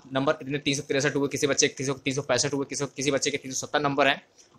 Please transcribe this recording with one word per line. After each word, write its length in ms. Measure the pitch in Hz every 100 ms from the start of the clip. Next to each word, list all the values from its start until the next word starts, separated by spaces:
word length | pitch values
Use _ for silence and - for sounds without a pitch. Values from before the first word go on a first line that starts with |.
| -
नंबर 200 | 131 143 156
इतने, 160 | 135 143
तीन 180 | 143 139
सौ 60 |
तिरसठ 340 | - 139 147 139
हुए, 120 | 139
किसी 200 | - 143
बच्चे, 200 | 135 185
किसी 240 | - 135
को 60 | 135
तीन 160 | 139
सौ 80 | 135
पैंसठ 320 | 139 123 139
हुए, 120 | 139 135
किसी, 160 | 135 139
किसी 260 | - 139
बच्चे 200 | 135 143
के 60 | 139
तीन 140 | 135
सौ 160 | 131 -
सत्तर 120 | 147
नंबर 280 | 147 139 139
हैं, 180 | 151 - _ _